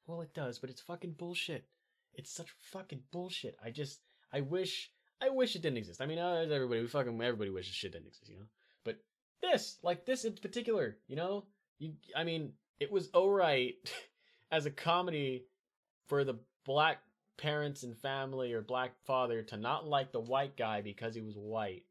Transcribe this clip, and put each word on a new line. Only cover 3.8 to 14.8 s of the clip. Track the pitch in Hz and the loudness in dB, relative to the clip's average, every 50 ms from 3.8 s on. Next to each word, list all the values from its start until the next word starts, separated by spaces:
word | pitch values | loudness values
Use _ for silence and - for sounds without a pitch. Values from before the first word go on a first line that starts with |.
| 147 139 - - _ _ _ _ _ _ - | -4 -6 -6 -14 _ _ _ _ _ _ -2
I | 143 143 | -2 -2
wish, | 135 160 185 185 180 - - - - _ _ _ _ _ _ | 0 0 0 0 0 -2 -4 -6 -10 _ _ _ _ _ _
I | - 269 | 0 2
wish | 269 262 254 226 - | 4 4 4 4 2
it | 175 160 | 0 0
didn't | 160 131 120 | 0 0 0
exist. | 104 87 87 - | -4 -6 -6 -6
I | 131 | -4
mean, | 147 156 165 | -2 -2 0
uh, | 170 180 175 165 165 160 | 0 2 2 2 2 2
everybody, | 151 139 131 123 123 113 117 | 2 2 2 2 2 2 0
we | |
fucking, | 120 - 147 131 123 117 113 | 2 0 0 0 2 0 0
everybody | 117 123 120 110 107 98 | 2 0 2 2 0 -2
wishes | 95 92 90 92 - | -2 -4 -4 -6 -6
shit | - - 95 87 | -6 -6 -6 -8
didn't | - - | -8 -14
exist, | - - - - 101 | -14 -20 -20 -20 -20
you | 104 | -18
know? | 95 104 110 _ _ _ _ _ _ _ | -18 -18 -18 _ _ _ _ _ _ _
But | 113 107 - _ _ _ _ _ _ _ _ - | -8 -8 -8 _ _ _ _ _ _ _ _ 4
this, | 370 330 226 - - - - - | 4 4 4 4 0 -10 -2 0
like, | 175 175 175 - | 0 0 2 2
this | - 262 254 - | 0 0 2 0
in | 226 220 | -2 -4
particular, | - - 196 - 240 226 233 226 202 147 113 - - _ _ | -2 -8 -6 -4 -4 0 2 4 4 4 2 0 -8 _ _
you | 135 | -4
know? | 147 170 185 196 202 202 _ _ _ _ _ _ _ | -2 -2 -2 -2 -4 -6 _ _ _ _ _ _ _
You, | 151 160 156 151 - - - | -8 -8 -8 -10 -16 -8 -4
I | - 170 | -2 0
mean, | 170 165 165 151 139 - _ _ _ _ _ | 0 0 -2 -2 -4 -8 _ _ _ _ _
it | 147 143 208 | -4 0 2
was | 196 170 - - | 0 0 6 6
all | 175 185 196 | 6 8 8
right | 202 196 180 160 143 131 127 123 - - _ - - - - - _ | 6 6 6 6 6 6 4 2 -2 -6 _ -10 -10 -10 -12 -16 _
<laughs> | _ _ _ _ _ _ _ 160 | _ _ _ _ _ _ _ 0
as | 160 147 | 2 2
a | 147 | 0
comedy | 143 - | -4 -2